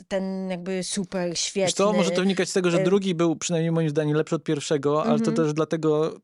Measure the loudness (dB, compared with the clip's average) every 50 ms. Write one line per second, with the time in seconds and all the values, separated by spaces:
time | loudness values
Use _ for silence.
0 | -10 _ -4 -4 -4 -4 -6 -6 -6 -6 -6 -6 -6 -6 -6 -4 -4 -4 -4 -6
1 | -6 -4 -4 -4 -4 -2 -4 -4 -6 -4 -2 0 0 0 2 2 2 4 4 2
2 | 2 2 0 2 2 2 2 2 0 0 0 0 2 2 2 2 4 4 2 2
3 | 2 0 0 2 2 2 2 -2 -4 -2 -2 0 0 0 0 0 0 0 0 0
4 | 0 2 0 0 0 0 -2 -4 -2 -2 -4 -4 -2 -2 -2 0 0 0 0 2
5 | 2 2 0 2 2 0 0 0 0 0 0 -2 -2 -2 -2 0 0 2 2 2
6 | 0 -2 -4 -8